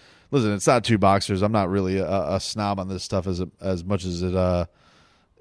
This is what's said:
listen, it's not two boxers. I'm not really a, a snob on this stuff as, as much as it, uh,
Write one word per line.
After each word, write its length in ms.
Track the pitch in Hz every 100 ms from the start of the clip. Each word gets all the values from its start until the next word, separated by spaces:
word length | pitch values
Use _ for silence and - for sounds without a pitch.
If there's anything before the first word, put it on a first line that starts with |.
| - _ -
listen, 200 | 143 107
it's 160 | 101 -
not 160 | 123
two 140 | 110 110
boxers. 440 | 98 98 - 98
I'm 100 | 104
not 160 | 110 92
really 280 | 98 92 95
a, 360 | 82 95 76
a 60 | 92
snob 400 | - 110 104 98
on 80 | 92
this 160 | 92
stuff 220 | - 98 90
as, 160 | 90 90 -
as 220 | 95 92
much 200 | 87 101
as 180 | 90 87
it, 140 | 90 92
uh, 300 | 92 90 85 _ _ _ _ _ _ _